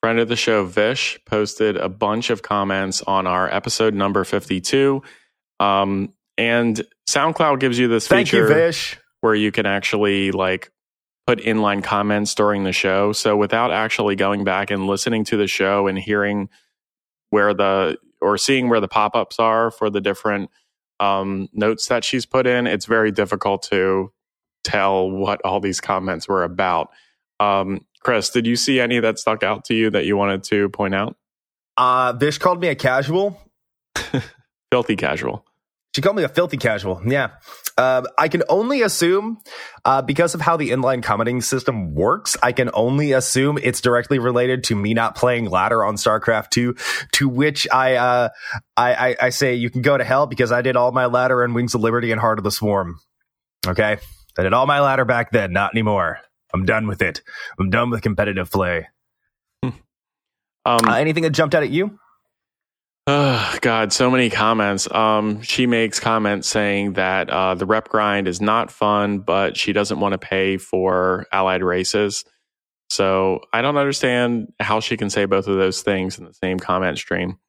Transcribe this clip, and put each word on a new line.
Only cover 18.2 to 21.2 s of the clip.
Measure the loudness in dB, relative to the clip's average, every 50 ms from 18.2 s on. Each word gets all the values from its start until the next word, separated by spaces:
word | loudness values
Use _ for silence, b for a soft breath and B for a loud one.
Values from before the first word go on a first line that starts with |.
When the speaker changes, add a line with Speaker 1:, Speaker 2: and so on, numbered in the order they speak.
Speaker 1:
or | 0 0 2 2
seeing | 2 0 0 2 2 2
where | 2 2
the | 0 0
pop-ups | 0 0 0 2 0 -2 -4 -4 -2 0
are | 2 2 4 2 0 0 -2
for | -2 -4 -2
the | -2 -2
different, | -2 -2 -4 -2 -2 -2 -2 -2 -4 -8 _ _ _ _ _ _ _ _ _ _
um, | 0 0 0 0